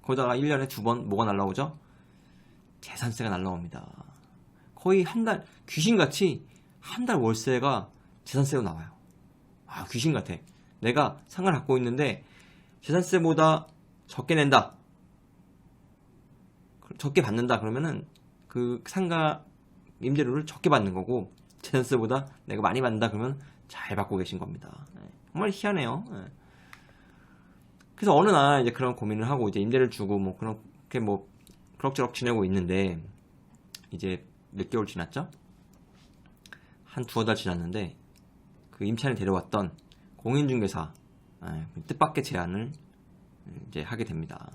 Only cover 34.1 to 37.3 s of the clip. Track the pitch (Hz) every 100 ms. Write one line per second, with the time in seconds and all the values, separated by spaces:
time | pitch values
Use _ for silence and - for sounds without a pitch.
34.1 | 92 - - _ 98 92 117 104 92 85
35.1 | 131 165 - - - - - - - -
36.1 | - - _ - - - - - - 120
37.1 | 113 113